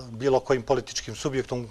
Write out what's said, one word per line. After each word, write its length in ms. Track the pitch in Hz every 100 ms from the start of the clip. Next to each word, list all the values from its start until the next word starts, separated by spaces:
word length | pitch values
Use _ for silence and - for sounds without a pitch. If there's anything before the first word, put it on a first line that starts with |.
| 123
bilo 300 | 113 135 127
kojim 220 | - 131
političkim 540 | 113 127 - - - 110
subjektom 520 | 151 131 - 123 113